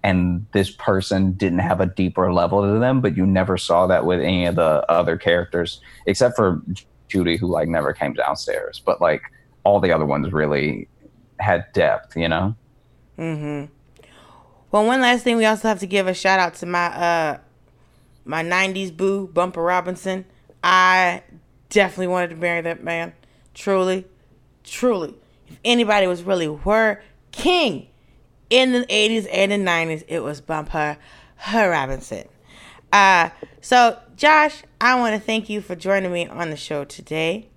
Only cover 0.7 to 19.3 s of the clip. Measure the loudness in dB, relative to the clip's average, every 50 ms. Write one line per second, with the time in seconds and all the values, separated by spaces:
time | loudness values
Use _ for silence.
0.7 | -6 -4 -2 0 0 0 0 0 0 2 2 0 0 0 0 0 0 0 0 0
1.7 | 0 0 0 -2 0 -2 -2 0 0 0 0 2 2 2 0 2 2 0 2 2
2.7 | 2 2 2 2 2 2 0 0 0 2 2 2 2 2 2 0 -2 -4 0 0
3.7 | 2 2 4 4 2 2 2 2 0 0 0 0 0 0 0 0 2 2 2 4
4.7 | 2 2 2 2 2 2 2 0 -2 -2 0 0 0 0 -2 -2 -4 -4 -4 -4
5.7 | -8 -14 -20 -20 -20 -8 -4 -4 0 2 0 0 2 2 0 0 0 -2 -6 -8
6.7 | -10 -10 -12 _ _ _ _ _ -2 0 0 0 0 0 -2 -2 0 -2 -2 0
7.7 | -2 -2 -2 -2 -2 -2 -4 -4 -2 -4 -2 -2 -4 -4 -6 -6 -6 -6 -8 -10
8.7 | -12 -6 _ -2 0 2 2 0 0 -2 -6 -14 _ -20 _ _ _ _ _ 2
9.7 | 2 4 4 2 2 2 2 0 -2 -2 -2 -2 -2 -2 0 0 0 0 -2 -2
10.7 | -4 -6 -10 _ _ _ _ -20 _ _ _ _ _ -4 0 0 0 0 -2 -4
11.7 | -2 0 2 2 0 -2 -6 _ -6 -4 -2 0 0 0 -2 -2 -4 _ _ _
12.7 | _ _ _ _ _ _ _ _ _ -10 -8 -8 -6 -8 -8 -8 -8 -10 -10 -14
13.7 | _ _ _ _ _ -20 -20 _ -20 -20 -20 -20 -20 -20 -20 _ _ _ _ _
14.7 | 0 2 2 2 2 2 4 2 2 2 2 0 2 4 2 2 2 2 0 -2
15.7 | -2 -2 -4 -2 -2 0 0 0 -4 -2 0 0 2 2 0 -2 -4 -10 -8 -4
16.7 | -2 -2 -2 -2 -2 -2 0 0 0 0 0 -2 -4 -8 _ _ _ _ _ _
17.7 | _ _ _ _ _ _ _ _ _ _ _ -8 -6 -6 -2 -2 0 0 0 0
18.7 | -2 -6 -8 -8 -6 -2 -2 -2 -2 -2 -6 -4